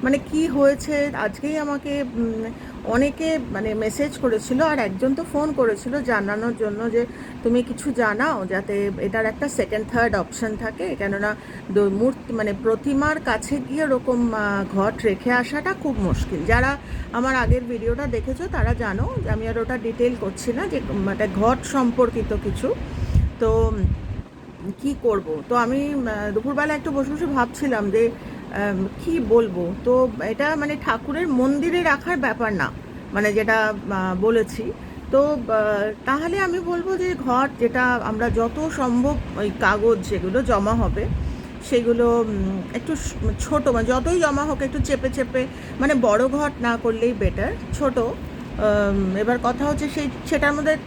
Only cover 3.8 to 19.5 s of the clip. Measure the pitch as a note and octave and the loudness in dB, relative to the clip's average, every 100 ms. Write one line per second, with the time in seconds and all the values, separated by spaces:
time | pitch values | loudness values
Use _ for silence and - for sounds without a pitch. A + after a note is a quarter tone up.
3.8 | A3 - C#4+ - C4 A3 G#3+ C4 D#4+ D4 | -4 -2 -4 0 0 0 0 2 2 2
4.8 | G#3+ F#3+ C4 C4+ E4 C#4+ D4+ C#4+ A#3+ G3+ | -2 0 0 0 -2 -2 -2 2 2 0
5.8 | B3+ C#4 A#3+ A3 G3+ G#3 A#3 A#3 G#3+ G#3 | -2 -4 0 0 0 -2 -2 -2 -2 -2
6.8 | A3+ A3+ A#3+ - - - A#3 A#3+ A#3+ - | 0 0 0 -6 -12 -4 2 2 0 -4
7.8 | D4 A#3+ A3+ G#3 C#4+ C4 F#3 F#3+ G3 G3+ | -4 0 0 2 0 0 -2 -4 -2 -2
8.8 | G3+ F3 F3+ A3 A3 A3 C#4+ - G3 G#3+ | -2 -2 -2 0 -2 -2 -4 -2 -2 -2
9.8 | G#3+ A#3+ A#3 G#3+ F3 - A3+ G#3+ A3+ A3+ | -2 2 2 2 -2 -4 -4 -4 -6 -4
10.8 | F4+ C#4+ G3+ G3 G#3 G#3 - - - G3 | -6 -2 -2 0 -2 -4 -10 -14 -2 2
11.8 | G3+ G3 A#3+ C4 - A#3 G#3+ G3 A3+ A3 | 4 4 2 0 -6 -4 -2 0 0 0
12.8 | C#4+ C4+ D4 D#4 C#4+ A3 - C#4 B3+ C#4 | 0 2 2 0 0 -2 0 -4 -2 -2
13.8 | D#4 B3+ B3+ A#3+ A#3+ A3 G#3 G3+ F#3+ G3 | 2 2 2 2 2 0 0 0 0 0
14.8 | G3+ A3+ A3+ F#3+ B3 B3 A#3+ C#4+ E4 G4 | 0 2 0 0 2 2 2 -2 -2 -2
15.8 | D#4 A3+ F#3+ - - F#3 E3+ A#3 C4 C#4 | -2 0 0 0 0 -2 2 4 4 0
16.8 | - - - A#3 B3+ C4 A#3+ B3 A#3+ A#3 | -6 -10 -6 -2 0 2 4 4 2 -4
17.8 | A3+ A#3+ C#4+ A#3 A3+ C4 F4+ D#4+ A3+ A#3 | -2 -2 -2 -2 -4 -4 -4 0 0 2
18.8 | A3+ F#3+ E4 B4+ - G#3+ A3 | 0 0 -2 -2 -2 -2 -2